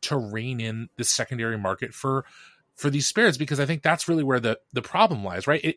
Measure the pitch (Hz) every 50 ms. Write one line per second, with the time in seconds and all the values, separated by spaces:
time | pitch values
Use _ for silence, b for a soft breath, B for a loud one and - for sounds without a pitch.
0 | - - 147 135 117 104 104 110 113 127 127 117 113 113 110 113 117 - _ -
1 | 120 - - - 117 - 131 117 113 113 113 107 101 92 95 - - - - -
2 | - 135 135 135 b b b b b b b b b _ _ - - 147 139 147
3 | 135 - - 214 233 220 147 127 151 139 147 139 143 135 165 151 - 160 165 165
4 | - - 170 160 147 131 131 123 113 117 110 - _ _ - 127 - - - 175
5 | 214 214 170 110 98 95 87 90 - - 147 156 - 160 160